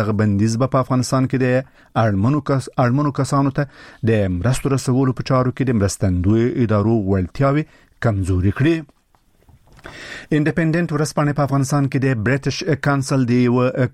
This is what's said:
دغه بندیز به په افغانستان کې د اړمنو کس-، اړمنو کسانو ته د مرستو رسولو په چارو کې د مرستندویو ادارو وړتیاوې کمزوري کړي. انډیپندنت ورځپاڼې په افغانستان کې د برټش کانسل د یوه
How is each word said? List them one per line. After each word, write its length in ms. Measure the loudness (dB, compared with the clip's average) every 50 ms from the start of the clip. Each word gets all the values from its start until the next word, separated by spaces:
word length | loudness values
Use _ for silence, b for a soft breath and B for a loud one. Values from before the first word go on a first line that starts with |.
دغه 140 | 0 0 0 0
بندیز 380 | 2 2 2 2 2 0 0 0
به 120 | -2 0 0
په 100 | 0 0
افغانستان 460 | 0 0 -2 0 0 0 0 0 0
کې 60 | 0 0 0
د 20 | 2 2 0 -2 b b b b b b 0 0
اړمنو 400 | 2 2 2 2 2 0 0 0 0
کس-، 180 | -2 -2 -2 -4 -2 0 0
اړمنو 320 | 2 2 2 0 0 -2 -2
کسانو 340 | -4 0 0 0 0 0 0 -2
ته 60 | -6 B B B B B B B 0 0
د 180 | 2 2 2 0 -2 -2
مرستو 380 | -2 -2 -2 0 -2 -2 -2
رسولو 420 | -2 0 0 0 2 2 0 -2 -4
په 120 | -2 0 0
چارو 240 | 0 2 0 0 -2
کې 160 | -2 0 0
د 80 | 0
مرستندویو 760 | 0 0 -2 -2 -2 0 0 0 2 2 2 2 2 2 0 0 0 2
ادارو 340 | 2 2 2 2 2 0
وړتیاوې 640 | 0 0 0 0 0 -4 -2 -2 0 0 0 0 -2 b b b b b b b -2 -2
کمزوري 480 | 0 0 0 0 0 0 2 0 0 2
کړي. 160 | 2 2 2 0 -4 _ _ _ _ _ _ _ _ _ _ _ _ _ -20 _ _ _ -20 -20 B B B B B B B B B B 0
انډیپندنت 540 | 0 0 0 0 0 0 0 2 0 -2 -2 -2
ورځپاڼې 400 | -2 -2 -2 -2 0 0 0 0 0
په 60 | -2 0
افغانستان 380 | 0 0 0 0 0 0 0 0
کې 80 | 0 0 0
د 200 | 0 0 0 0
برټش 320 | 0 0 0 -2 -4 -6 -4 -2 -2 -2 0 0 0
کانسل 340 | 0 0 -2 -2 0 0 2 2
د 80 | 2 2 4
یوه 420 | 4 2 2 2 0 0 0 -2 -2